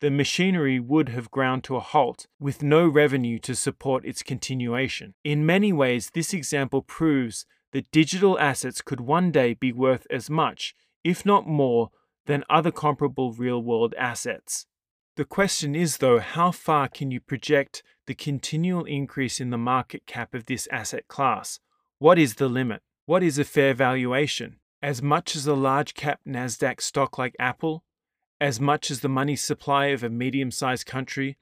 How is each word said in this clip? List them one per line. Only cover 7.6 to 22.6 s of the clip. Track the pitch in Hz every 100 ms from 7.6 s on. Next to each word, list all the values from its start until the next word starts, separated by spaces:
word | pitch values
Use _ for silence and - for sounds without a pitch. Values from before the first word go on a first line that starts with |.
| _
that | 135 -
digital | 156 151 185 196 180
assets | 147 131 131 -
could | - 127
one | 120 165 180
day | 143 123
be | 113 131
worth | 120 131 127 -
as | 127 107
much, | 156 135 - - - _ _ 165
if | 175 196
not | 202 -
more, | 151 131 117 110 _ _ _ -
than | 143 -
other | 156 160
comparable | - 151 139 147 135 127
real-world | 113 123 123 120 113 117 -
assets. | 123 113 120 98 - - - _ _ _ _ -
The |
question | 139 - 196 - 151
is, | 151 170 -
though, | 131 117
how | - 165 180
far | 170 - 151 131
can | - 139
you | 123
project | - 131 - 143 - - _ _ -
the | -
continual | 151 135 - 156 180 175 151
increase | 143 135 - 127 -
in | 127
the | 120
market | 120 131 - 143 -
cap | 123 117
of | 123 113
this | 123 -
asset | 127 104 123 -
class? | - 131 104 - - _ _ _ -
What | 151 175
is | 139 -
the | 135
limit? | 123